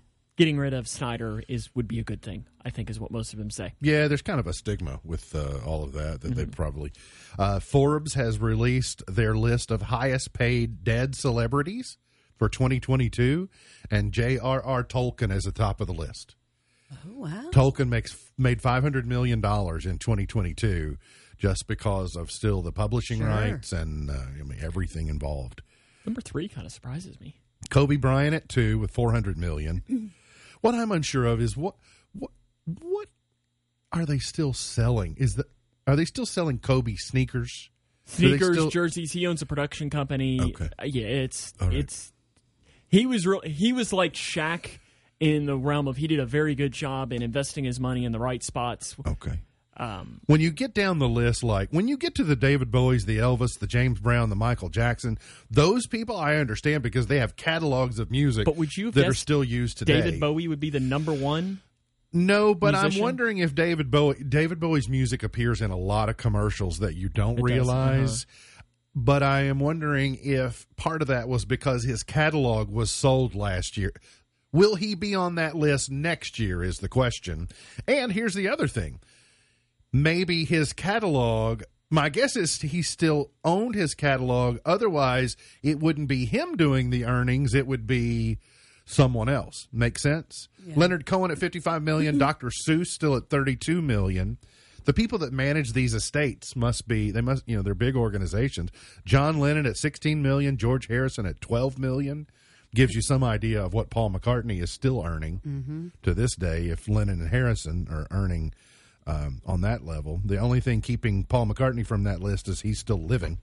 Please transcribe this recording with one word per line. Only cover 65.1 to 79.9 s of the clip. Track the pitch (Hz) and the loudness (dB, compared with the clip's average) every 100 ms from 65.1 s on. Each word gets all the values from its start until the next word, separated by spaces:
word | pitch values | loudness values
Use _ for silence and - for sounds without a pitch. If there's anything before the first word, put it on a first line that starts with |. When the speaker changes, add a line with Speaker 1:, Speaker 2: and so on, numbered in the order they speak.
| 123 | -2
Speaker 2:
appears | 107 - 120 110 | -4 0 0 2
in | 107 | 0
a | 90 | -2
lot | 92 104 107 | 0 0 0
of | - | 0
commercials | 117 104 104 - 95 85 | 0 2 2 0 -2 -2
that | 101 | -2
you | 82 92 | -2 -4
don't | - 104 120 | 0 0 2
Speaker 1:
It | |
does, | |
Speaker 2:
realize. | 123 127 123 127 131 135 135 117 - | 2 2 2 2 4 4 2 -2 -8
Speaker 1:
uh-huh. | - - - - _ _ | -16 -20 -20 -20 _ _
Speaker 2:
But | 143 117 143 | -2 2 4
I | 139 139 139 | 4 4 2
am | 135 | 2
wondering | 143 165 151 139 135 131 | 0 0 0 0 0 -2
if | 139 135 127 117 - - | -2 0 0 -6 -14 -6
part | 165 160 | -4 0
of | 139 | 0
that | 123 120 | 0 0
was | 123 98 | 0 0
because | 123 143 123 | 0 0 0
his | 120 113 | 0 -4
catalog | - 156 156 156 127 110 101 | -2 2 4 4 2 2 0
was | 107 107 | -2 -2
sold | - 139 131 127 | 2 4 4 2
last | 98 101 92 - - | 0 -2 -2 -4 -2
year. | 95 - - _ _ _ _ | -4 -4 -18 _ _ _ _
Will | 151 208 190 | 6 6 4
he | 208 | -2
be | 190 202 196 | -4 -2 0
on | 175 | 0
that | 170 160 160 | 0 -2 2
list | 151 139 - | 2 2 0
next | 139 165 165 - - | -4 -2 -4 -6 -4
year | 104 90 | -4 -2
is | 90 85 | -2 -4
the | 98 | -2
question. | 127 123 - - 80 87 - - - - | 0 0 -2 -6 -8 -8 -14 -20 -6 0
And | 277 254 | 0 0
here's | 196 233 180 | -2 -2 -2
the | 190 | -2
other | 294 143 | 0 -2
thing. | 117 80 62 - _ _ _ _ _ _ _ _ | -2 -6 -10 -18 _ _ _ _ _ _ _ _